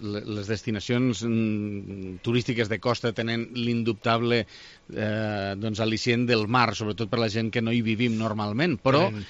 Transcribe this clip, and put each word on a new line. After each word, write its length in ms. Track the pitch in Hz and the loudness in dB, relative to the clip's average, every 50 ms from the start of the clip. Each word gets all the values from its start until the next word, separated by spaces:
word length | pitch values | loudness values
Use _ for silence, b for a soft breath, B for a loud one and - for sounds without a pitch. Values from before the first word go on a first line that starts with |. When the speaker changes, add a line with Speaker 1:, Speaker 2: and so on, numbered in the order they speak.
Speaker 1:
le-, 220 | 110 104 104 104 117 | -6 -4 -4 -4 -4
les 200 | 117 104 104 98 | -4 -6 -4 -2
destinacions, 760 | 101 110 - - 120 107 98 - - 123 120 131 127 110 98 117 | -2 -4 -2 -2 -2 -2 -2 0 0 2 2 2 2 0 0 0
mm, 960 | 117 113 113 110 110 107 104 104 104 101 101 98 98 98 98 95 92 92 87 | 0 2 2 2 2 0 -2 -2 -4 -6 -6 -8 -8 -10 -8 -8 -10 -10 -6
turístiques 480 | - 117 120 123 - - 117 117 110 98 | -2 0 2 2 2 0 0 0 0 0
de 100 | 110 98 | -2 0
costa 360 | - 123 117 - - 117 98 | 0 0 0 0 0 -2 -2
tenen 320 | - 113 117 117 117 117 - 127 | -2 -2 -2 -2 -2 -4 -4 -4
l'indubtable, 880 | 123 117 120 120 117 113 117 110 101 - 117 113 117 120 117 120 117 104 B B B B B B B B - | -2 0 0 0 0 0 0 -2 0 2 2 2 2 2 2 2 2 0 B B B B B B B B -10
eh, 600 | - 117 107 107 107 110 110 107 104 101 98 98 98 | -6 -4 -2 -2 -2 -2 -2 -2 -2 -2 -4 -4 -4
doncs, 240 | 98 110 110 107 110 | -4 -4 -4 -2 -2
al·licient 460 | 110 110 110 107 - 123 117 120 123 120 | 0 0 0 0 2 2 2 2 2 2
del 180 | 120 110 107 101 | 2 2 2 4
mar, 260 | 123 127 117 110 101 | 4 4 4 4 2
sobretot 340 | - 113 104 98 92 113 95 | -2 -2 -4 -2 -4 -4 -2
per 100 | 123 117 | 0 0
la 120 | 113 110 | 0 2
gent 200 | 107 113 113 110 | 0 0 -2 0
que 120 | - 123 | 0 0
no 100 | 113 113 | 0 2
hi 80 | 120 120 | 2 2
vivim 380 | 110 113 110 101 123 120 113 110 | 2 2 2 2 2 2 2 0
normalment, 580 | 110 110 107 107 104 104 104 123 165 180 135 | 0 -2 -2 -2 -2 0 0 0 0 0 0
però 300 | - - 135 131 147 180 - | 0 2 4 4 4 4 2
Speaker 2:
Tenen, 160 | 107 107 92 | 0 -4 -6